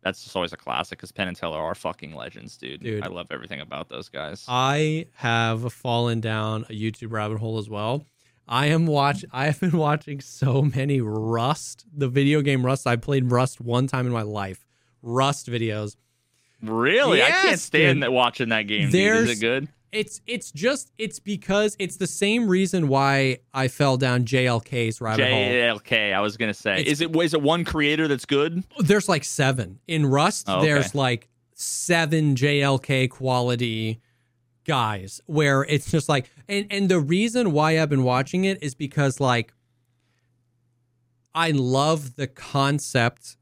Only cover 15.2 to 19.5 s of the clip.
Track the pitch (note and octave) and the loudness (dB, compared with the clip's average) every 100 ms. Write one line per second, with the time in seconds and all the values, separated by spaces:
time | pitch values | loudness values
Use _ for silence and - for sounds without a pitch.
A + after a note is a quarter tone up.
15.2 | C3+ - - A#2+ A2+ G#2+ G#2 - _ _ | 0 0 -6 -4 -2 -4 -8 -12 _ _
16.2 | _ _ _ _ A2 A2+ B2+ G#3+ C#4 E3+ | _ _ _ _ -4 0 2 4 4 4
17.2 | B3+ F4 F#4+ D4 - D3+ F3 D#3+ B2+ B2+ | 4 4 2 0 0 2 4 4 2 2
18.2 | A#2+ - A#2 A2 G#2 G#2 G2+ F3+ G3+ A3 | 2 2 -2 -2 0 0 2 4 4 4
19.2 | E3 A2+ A2+ | 2 0 0